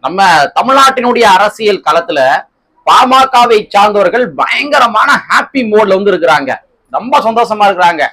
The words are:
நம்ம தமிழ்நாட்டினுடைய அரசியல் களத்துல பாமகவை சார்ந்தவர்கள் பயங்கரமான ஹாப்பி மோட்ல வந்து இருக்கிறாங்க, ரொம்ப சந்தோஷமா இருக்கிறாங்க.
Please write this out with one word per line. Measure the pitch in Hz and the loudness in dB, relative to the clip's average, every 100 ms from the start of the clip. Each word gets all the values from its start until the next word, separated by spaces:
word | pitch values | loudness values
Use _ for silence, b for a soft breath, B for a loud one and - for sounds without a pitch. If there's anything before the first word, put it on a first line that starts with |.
நம்ம | 131 180 190 160 139 | -8 -2 2 2 0
தமிழ்நாட்டினுடைய | - 208 269 269 262 247 240 226 | -2 0 2 2 0 -2 0 2
அரசியல் | 185 208 - 220 190 | 2 0 -2 -4 -2
களத்துல | 147 160 165 156 131 156 - _ _ _ - | 0 -2 -2 -2 0 0 -4 _ _ _ 0
பாமகவை | 180 254 262 262 247 240 220 - | 2 4 2 2 2 2 2 0
சார்ந்தவர்கள் | 202 208 208 185 214 240 135 | 0 0 2 0 0 -4 -4
பயங்கரமான | - 233 285 285 240 214 262 247 - | -6 -4 -2 0 0 0 0 -2 -2
ஹாப்பி | 214 - 269 233 | -4 -4 -6 -2
மோட்ல | 208 214 190 | 0 2 0
வந்து | 202 | 0
இருக்கிறாங்க, | 185 165 151 135 117 _ _ _ | 0 0 0 -2 -10 _ _ _
ரொம்ப | 143 220 285 220 | -10 -2 -2 0
சந்தோஷமா | 220 240 214 202 | -2 -2 0 0
இருக்கிறாங்க. | 180 175 165 135 | 2 0 0 -6